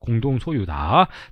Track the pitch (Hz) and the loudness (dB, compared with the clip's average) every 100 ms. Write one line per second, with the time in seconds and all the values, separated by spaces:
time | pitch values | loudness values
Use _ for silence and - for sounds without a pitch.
0 | - 113 135 131 - 147 90 73 76 139 | -2 0 0 -2 -2 -2 -2 -4 2 4
1 | - - - | 2 0 0